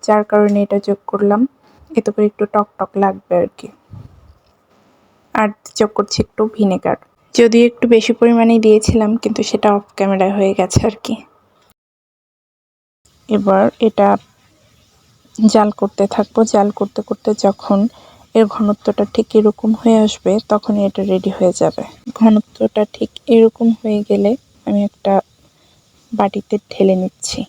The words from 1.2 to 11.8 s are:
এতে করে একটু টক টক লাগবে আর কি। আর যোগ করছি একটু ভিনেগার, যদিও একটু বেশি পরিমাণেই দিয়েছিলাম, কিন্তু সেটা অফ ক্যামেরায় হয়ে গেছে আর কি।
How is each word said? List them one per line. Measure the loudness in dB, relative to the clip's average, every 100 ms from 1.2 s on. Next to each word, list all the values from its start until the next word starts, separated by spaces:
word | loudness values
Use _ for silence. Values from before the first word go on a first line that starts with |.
| 0 0 -2 _ _ _ _
এতে | -4 -4
করে | -2 -2
একটু | -2 -4
টক | -2 -4 _
টক | -10 -2
লাগবে | -4 -4 _ -2
আর | -2 _
কি। | -20 _ _ -20 -20 _ _ _ _ _ _ _ _ _ _ _ _ -4
আর | -4 -6 -18 -4
যোগ | -4
করছি | -2 -6 -4
একটু | -6 -4 -6
ভিনেগার, | -2 -2 -2 -4 -6 _ _ _ 2
যদিও | 4 6 4
একটু | 2 2
বেশি | 2 2
পরিমাণেই | 0 2 4 4 4
দিয়েছিলাম, | 4 4 2 0 0 -2
কিন্তু | -4 -4
সেটা | -4 -2 0 -2
অফ | -4 -4
ক্যামেরায় | -2 0 0 0
হয়ে | -2
গেছে | 0 0 0 -2
আর | -6
কি। | -10 -12 -12 _ _ _ _ _